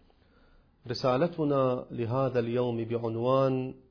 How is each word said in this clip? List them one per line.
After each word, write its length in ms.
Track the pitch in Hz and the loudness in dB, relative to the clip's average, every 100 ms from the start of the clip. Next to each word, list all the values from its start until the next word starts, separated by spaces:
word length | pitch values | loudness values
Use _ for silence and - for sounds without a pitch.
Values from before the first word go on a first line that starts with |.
| _ _ _ _ _ _ _ _ 120 | _ _ _ _ _ _ _ _ -10
رسالتنا 960 | 120 135 127 175 175 147 139 131 123 - | -2 0 2 0 0 0 2 2 0 -4
لهذا 500 | 120 113 127 135 120 | -6 -2 0 0 0
اليوم 440 | 117 120 123 117 | 0 0 0 -2
بعنوان 880 | 110 117 117 113 123 135 135 131 127 131 _ | -2 -2 -2 -2 2 4 4 0 -4 -10 _